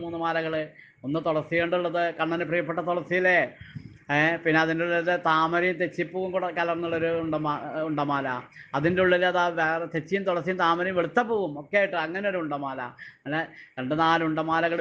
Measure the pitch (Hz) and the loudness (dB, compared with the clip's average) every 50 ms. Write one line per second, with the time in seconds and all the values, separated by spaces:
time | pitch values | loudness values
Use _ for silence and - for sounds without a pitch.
0 | 170 170 170 165 165 165 160 165 160 160 160 156 156 156 - - - - _ _ | -8 -6 -6 -4 -2 -2 0 0 -2 -2 -2 -4 -4 -6 -10 -20 -20 -20 _ _
1 | - 127 147 165 160 170 156 156 147 - 165 170 170 170 180 180 175 190 165 175 | -6 -4 -2 -2 0 0 0 0 -2 0 0 0 2 2 0 0 0 0 0 0
2 | 170 170 165 160 160 160 165 165 170 151 160 175 165 147 165 180 165 170 175 175 | 0 0 0 -2 -2 0 0 -2 -2 0 0 -2 0 -2 -4 -4 -2 -2 -2 -2
3 | 170 - 175 185 185 185 180 170 143 123 - - - - - - - - - - | -2 -2 0 2 4 4 4 4 4 2 -4 -12 -20 -18 -16 -16 -16 -16 -20 -20
4 | - - 143 147 156 160 170 165 170 165 156 160 160 160 165 165 170 175 170 170 | -6 -2 0 2 2 2 0 0 0 2 4 4 4 4 2 0 0 0 0 0
5 | 170 175 180 175 175 170 160 160 160 170 170 175 175 185 180 156 180 165 165 - | 2 2 0 0 2 2 4 4 4 2 2 2 2 2 0 0 -4 -4 -2 -6
6 | 175 156 175 185 190 185 180 190 180 180 165 175 170 170 170 165 170 165 165 165 | -6 -6 -4 -6 -6 -2 -2 -2 -2 -2 -2 -2 0 0 0 -2 -2 -2 -2 0
7 | 160 165 165 165 165 160 156 156 156 151 147 135 110 147 123 156 156 160 156 147 | 0 0 0 0 -2 -2 -2 -2 0 -2 -2 -2 -4 -6 -6 -4 -4 -2 -2 -2
8 | 147 143 143 139 135 135 127 123 123 - - - - - - 139 147 165 180 180 | 0 0 0 -2 -2 -2 -4 -6 -8 -12 -20 -20 -20 -6 -4 0 0 2 2 4
9 | 185 180 180 180 180 180 175 180 175 175 170 165 160 156 165 165 170 - - 160 | 4 4 4 4 4 2 2 2 2 2 2 0 0 0 0 -2 -4 -4 -6 -6
10 | 151 160 190 196 196 190 175 175 156 175 185 185 180 165 170 170 180 190 185 180 | -4 -2 -4 -2 0 0 -2 -2 -2 -2 0 2 4 4 4 2 0 0 0 0
11 | 170 160 - 240 247 214 226 214 190 160 147 143 147 - - 202 196 196 190 170 | 0 2 2 0 2 2 0 -2 -2 -2 -4 -8 -10 0 2 2 2 2 0 -2
12 | 156 160 170 190 202 202 190 185 165 151 143 143 143 135 135 131 123 120 131 - | -4 -2 -4 -4 -4 -2 -2 -2 -4 -4 -4 -4 -4 -6 -6 -6 -8 -10 -10 -14
13 | - - - _ _ 135 147 160 160 151 - - - - _ - 127 127 151 156 | -20 -20 -20 _ _ -4 -4 -4 -4 -6 -10 -18 -20 -14 _ -8 -4 -2 0 2
14 | 165 160 165 165 165 160 156 160 156 160 160 165 165 170 170 170 | 4 4 4 4 4 2 0 0 0 0 2 2 2 2 0 0